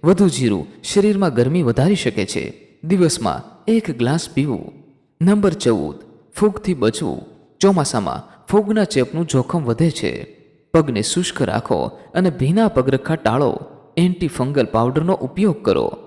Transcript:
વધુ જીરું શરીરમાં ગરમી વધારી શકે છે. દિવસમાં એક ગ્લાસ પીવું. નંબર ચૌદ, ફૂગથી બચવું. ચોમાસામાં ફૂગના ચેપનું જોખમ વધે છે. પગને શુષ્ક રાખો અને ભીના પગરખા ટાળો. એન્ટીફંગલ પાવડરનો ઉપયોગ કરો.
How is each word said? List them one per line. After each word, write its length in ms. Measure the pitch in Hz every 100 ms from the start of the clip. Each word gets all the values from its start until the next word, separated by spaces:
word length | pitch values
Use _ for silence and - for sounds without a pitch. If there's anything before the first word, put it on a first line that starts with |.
વધુ 240 | 156 185 196
જીરું 380 | 127 123 95 71 -
શરીરમાં 520 | - 202 208 196 180
ગરમી 280 | 117 123 175
વધારી 320 | 131 120 151
શકે 320 | 202 123 107 98
છે. 180 | - 65 - - _
દિવસમાં 560 | 156 190 170 - 104 - - -
એક 340 | - 226 214 123
ગ્લાસ 300 | 120 160 -
પીવું. 420 | - 147 101 - - - _ _ _
નંબર 320 | 170 208 202
ચૌદ, 440 | - 120 107 76 71 - - _
ફૂગથી 400 | - 208 190 -
બચવું. 480 | 156 107 - 131 64 - - _ _
ચોમાસામાં 880 | 196 185 139 117 87 64 - - -
ફૂગના 380 | 208 208 220
ચેપનું 420 | 185 135 123 156 165
જોખમ 360 | 135 123 175
વધે 260 | 123 117 165
છે. 220 | - 82 62 - - _ _ _
પગને 280 | 165 147 110
શુષ્ક 400 | 107 180 180 -
રાખો 360 | 139 110 - 90 62 - -
અને 160 | - 185
ભીના 380 | 139 135 190 220
પગરખા 460 | 131 127 131 -
ટાળો. 380 | 160 110 123 135 - - - - -
એન્ટીફંગલ 680 | 180 175 175 - 131 143
પાવડરનો 500 | 123 110 120 135 170
ઉપયોગ 440 | 190 131 180 208 147
કરો. 240 | 110 71 50 -